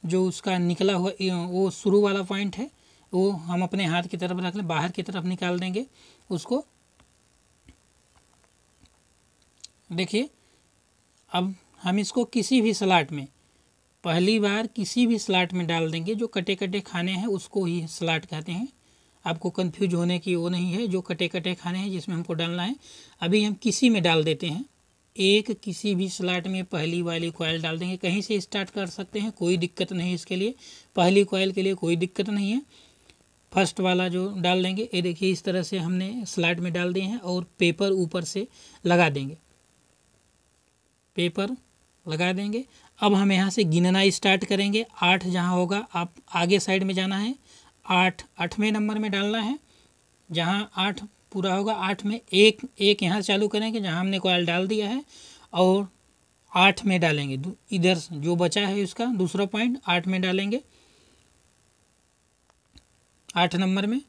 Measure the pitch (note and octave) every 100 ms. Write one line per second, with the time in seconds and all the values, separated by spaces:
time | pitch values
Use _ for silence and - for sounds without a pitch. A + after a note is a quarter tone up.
0 | E3+ F3+ F#3 F3+ - F#3 F3 E3+ F#3+ G3
1 | F#3 F#3 F#3+ F3+ F3 F3+ F#3+ - - G3
2 | G3+ G3 F3+ G3 G3+ F#3+ C#4 _ _ _
3 | _ F3+ F#3+ F#3+ E3 F3 F3+ G3 F#3 E3+
4 | F3 F3 F3 F3+ F3+ F#3 F3 D#3+ E3+ F3
5 | F#3 F#3+ F3 F#3 F3+ F3+ F#3 F#3 C4+ _
6 | - _ _ F3 - B3+ - _ _ _
7 | _ _ _ _ _ _ - - _ _
8 | _ _ _ _ _ _ _ _ _ _
9 | _ _ _ _ _ _ - _ _ E3+
10 | F#3 G#3 C#4+ _ _ _ _ _ _ _
11 | _ _ _ F3+ F#3 F#3 _ _ F#3 G3
12 | G3 - A#3 B3 G3 C4 A3 G3+ G3 F3+
13 | D3 D3+ C3+ _ _ _ _ _ _ _
14 | F3+ E3 F3+ A3 G3+ G#3 A3+ - G3 -
15 | A#3+ A#3 - F#3 F3+ F3+ E3 E3 D#3+ E3
16 | E3 G#3+ A3+ - F3+ F#3+ G3 G3+ G3 F3+
17 | F3 F#3 A3+ G3 - G#3 F3+ F3 E3 -
18 | E3 D#3+ E3 D#3 D#3+ F3 B3+ _ _ _
19 | _ _ - E3 F3+ F3 F#3 - G3 E3+
20 | F3 F3+ F3+ F3 E3+ F3+ F3+ F3+ A#3 F3+
21 | F3+ E3 F3 F#3 F3 F3+ F3 F#3 G3 F#3+
22 | - E3+ F3 E3 E3+ F3 F3+ C#4 - -
23 | - _ E3+ G#3 G#3 F#3+ A#3 G3+ B3+ A3
24 | F3 E3 D#3 D#3 F3 D#3 C#4 _ _ _
25 | _ - G3 G#3 G#3 G#3 - F3 G#3 F#3+
26 | F#3+ - F#3 F3+ F3+ F#3 F#3 F3 D#3+ E3+
27 | E3+ E3 E3+ E3 D#3+ E3 D#3+ D#3+ F3+ F#3
28 | F#3 F#3+ F#3+ G#3 F#3 G#3 F#3+ - F#3+ -
29 | F#3+ G#3+ G#3+ - F3 F3+ F3 - F3+ F#3
30 | F3 F3+ - F#3 G3+ C4 - - _ -
31 | F3 G3 G3+ F#3+ F#3+ F#3+ F#3+ F#3+ E3+ E3+
32 | F3+ - G3 G3+ G3+ A#3 D4 - - _
33 | _ _ _ _ _ - F#3+ - F#3 F3+
34 | F3+ F3+ F#3+ G3+ F3 F#3 F3+ F#3+ A3+ F#3+
35 | F3+ E3+ F#3+ F#3 - F#3 E3 F#3+ E3 F3+
36 | F#3+ A#3+ G3+ - E3+ E3+ F3 E3+ F3+ F3+
37 | F#3+ A#3 F3+ F3+ F3 _ F3 E3 G3 F#3+
38 | E3+ F3+ E3+ G3 G#3 - - - F3+ F3
39 | E3 C#3+ C3+ D#3 _ _ _ _ _ _
40 | _ _ _ _ _ _ _ _ _ _
41 | _ - F3 E3+ G3 B3+ _ _ _ _
42 | - D#3 F3+ F#3 G3+ A3 C4 - - _
43 | G#3 G3 G3 F#3+ G3 F#3+ F#3+ D#3+ F3 F#3
44 | G3 - G3+ F#3+ - G3 G3 G#3 A3+ -
45 | F3 F#3 F3+ F3+ F3 F3+ F3+ G3 A#3 F3
46 | F3 - - F3 F3 G3 - F#3+ F#3+ F#3
47 | F#3+ G3 G#3+ C4+ _ - - _ - F#3
48 | F#3 F3+ - - F3 - G#3+ G#3+ G#3+ G#3+
49 | G#3+ G3 G3+ A3+ G#3+ C#4+ _ _ _ _
50 | _ _ _ D#3+ E3+ G3+ G#3 - F#3+ F#3
51 | G#3 _ _ G3+ F#3 F#3 G3+ G#3+ F#3+ G3
52 | G3+ G#3+ - F#3+ G#3+ G#3+ C4 - G3+ G3+
53 | F#3 G3+ F#3+ G3 G#3 G#3 A3 A3 F#3+ E3
54 | F#3+ F#3+ F#3 F3 F3 E3+ F#3+ G#3+ G3+ B3+
55 | D4 - - - - - F#3 F#3+ G3+ _
56 | _ _ _ _ _ F3+ F#3+ F#3+ G#3 F#3
57 | E3 D3+ C#3+ C3+ D#3 G#3 _ G3 E3+ F3+
58 | - D#3 D3+ F3 E3+ F3+ G3+ G3 F#3+ -
59 | A#3 A3+ F#3 G3 G3+ G#3+ A#3+ C4 - F3
60 | E3+ F#3 F#3 F#3 G3 A#3 - _ _ _
61 | _ _ _ _ _ _ _ _ _ _
62 | _ _ _ _ _ _ _ - _ _
63 | _ _ _ - F3 F3 F#3+ F#3+ G#3 B3